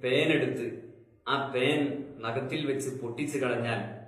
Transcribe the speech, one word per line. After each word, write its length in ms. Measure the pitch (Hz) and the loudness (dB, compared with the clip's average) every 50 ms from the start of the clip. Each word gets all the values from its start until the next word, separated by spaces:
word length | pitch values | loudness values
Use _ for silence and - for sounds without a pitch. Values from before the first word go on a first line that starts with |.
| 131 | 2
പേനെടുത്ത് 600 | 127 131 143 156 160 160 135 127 127 127 127 117 107 - - - - - - - _ - _ _ 127 135 | 4 4 4 6 6 4 4 4 2 0 -2 -4 -4 -6 -8 -12 -14 -18 -20 -20 _ -20 _ _ 0 0
ആ 20 | - - - 127 | 0 0 0 0
പേൻ 260 | 123 127 143 151 151 143 139 - 143 - - - - 110 | 2 4 4 4 4 2 2 0 -4 -6 -8 -10 -8 -6
നഖത്തിൽ 380 | 113 117 131 127 131 151 151 147 139 | -2 -2 -2 -2 -2 -2 -2 0 0
വെച്ച് 200 | 131 - 127 131 120 - | -2 -2 -2 -4 -6 -6
പൊട്ടിച്ചു 360 | 117 117 117 147 147 - - 143 135 | -6 -6 -4 -2 -4 -2 0 0 0
കളഞ്ഞാൽ 360 | 123 117 113 117 117 113 104 101 - - - - | 2 2 0 0 0 0 -2 -2 -6 -8 -12 -14